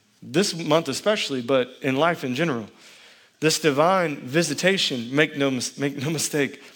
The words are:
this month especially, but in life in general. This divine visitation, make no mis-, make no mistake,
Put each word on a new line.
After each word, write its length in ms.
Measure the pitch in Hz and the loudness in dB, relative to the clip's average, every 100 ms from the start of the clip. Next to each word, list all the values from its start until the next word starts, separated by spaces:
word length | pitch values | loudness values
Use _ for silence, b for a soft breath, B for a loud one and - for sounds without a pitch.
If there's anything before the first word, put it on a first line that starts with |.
| b _ | b _
this 320 | 113 139 202 | -2 0 0
month 340 | 165 160 156 160 | -2 2 2 2
especially, 520 | 127 202 208 - 131 | -2 0 0 -2 -4
but 300 | 120 135 123 - | 0 0 0 -4
in 160 | 139 131 | -2 2
life 260 | 165 165 | 2 0
in 120 | 135 | -4
general. 320 | 127 165 120 101 B B B B B B B | -2 -2 -2 -8 B B B B B B B
This 160 | 156 - | 0 2
divine 600 | 160 135 165 190 170 143 | 2 4 4 4 0 -4
visitation, 960 | 127 151 147 139 180 190 - 131 117 | -2 0 0 2 2 2 0 -2 -2
make 240 | 139 156 147 | 2 0 2
no 140 | 139 | 0
mis-, 260 | 127 - - | 0 -6 -4
make 200 | 143 139 | -6 -4
no 140 | 135 | -4
mistake, 520 | 156 - 151 135 - B | -2 -2 0 -2 -4 B